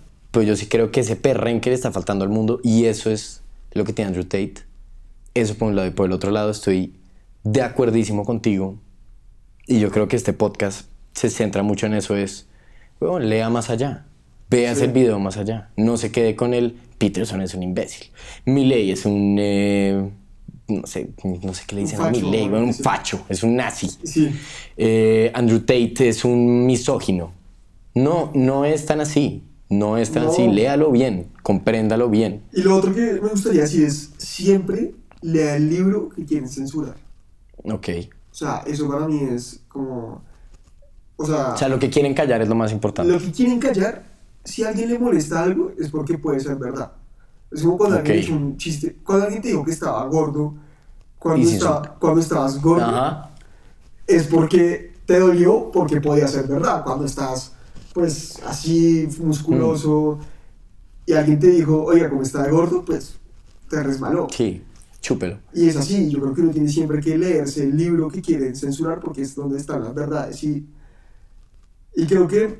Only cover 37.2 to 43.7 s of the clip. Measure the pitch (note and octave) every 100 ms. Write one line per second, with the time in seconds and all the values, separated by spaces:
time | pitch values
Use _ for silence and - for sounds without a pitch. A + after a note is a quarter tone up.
37.2 | - - _ - - G2 - F2 - -
38.2 | - - D3 - - D3+ C#3+ C#3 D#3 D3+
39.2 | C3+ A#2+ A#2+ - - C#3 C3 B2 A2+ -
40.2 | - - - - - - - - - -
41.2 | D3+ D3+ C3+ A2+ C3+ C3 B2+ D3+ C#3+ C#3
42.2 | C#3+ A2+ G#2+ A2+ A2 G#2+ G#2 - F3 F3
43.2 | F#3+ - B3 B3 C4+